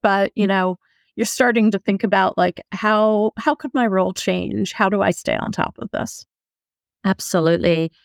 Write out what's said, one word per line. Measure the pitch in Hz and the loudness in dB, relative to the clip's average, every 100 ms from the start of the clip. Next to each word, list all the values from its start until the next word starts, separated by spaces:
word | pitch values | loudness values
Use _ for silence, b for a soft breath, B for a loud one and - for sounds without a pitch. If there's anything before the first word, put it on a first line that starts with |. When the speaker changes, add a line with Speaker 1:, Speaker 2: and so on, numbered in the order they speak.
Speaker 1:
but, | 208 196 196 - | 0 2 0 0
you | 196 | 0
know, | 190 185 180 _ _ _ - | 2 0 -4 _ _ _ -6
you're | 220 | -4
starting | - 247 233 220 | 2 2 4 2
to | 196 | 2
think | - 196 | -2 -2
about, | 208 196 190 - | 2 2 2 2
like, | 180 - - | -2 -2 -12
how, | 190 214 214 220 214 214 - | -6 0 2 2 2 0 -2
how | - 302 | -2 -2
could | 269 | -4
my | 269 233 | -2 0
role | 190 185 | 2 0
change? | 185 - 185 180 202 190 | -2 -4 -2 -2 -4 -4
How | - 190 | -2 0
do | 202 | 2
I | 196 | 0
stay | - - 55 | 0 -2 -4
on | - | -4
top | - - - | -4 -6 -6
of | - | -8
this? | - - - - _ _ _ _ _ _ _ 196 | -6 -8 -10 -20 _ _ _ _ _ _ _ -4
Speaker 2:
Absolutely. | 190 - 180 160 170 170 160 165 _ | -4 -2 0 2 2 2 0 -2 _